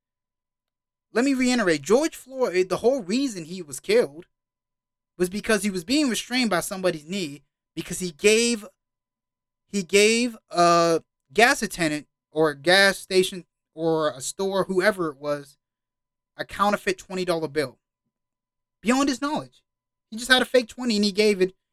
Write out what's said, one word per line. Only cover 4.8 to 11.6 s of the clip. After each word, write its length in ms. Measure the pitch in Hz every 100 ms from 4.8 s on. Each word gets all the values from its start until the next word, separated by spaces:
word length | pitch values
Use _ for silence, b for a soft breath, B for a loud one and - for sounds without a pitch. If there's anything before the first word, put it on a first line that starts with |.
| _ _ _ -
was 140 | 180
because 320 | 202 214 208
he 80 | 208
was 140 | 185
being 240 | 170 294 285
restrained 420 | 202 - 247 233
by 100 | 175
somebody's 480 | - 190 185 160 151
knee 360 | 202 156 143 _ _ _ -
because 240 | - 175
he 100 | 180
gave, 560 | - 202 220 233 226 202 _ _ _ _ _ _ _ _ _ _
he 160 | 202
gave 520 | 170 196 214 233 240 220 _
a 500 | 175 175 170 170 160 - _ _
gas 300 | 135 240 285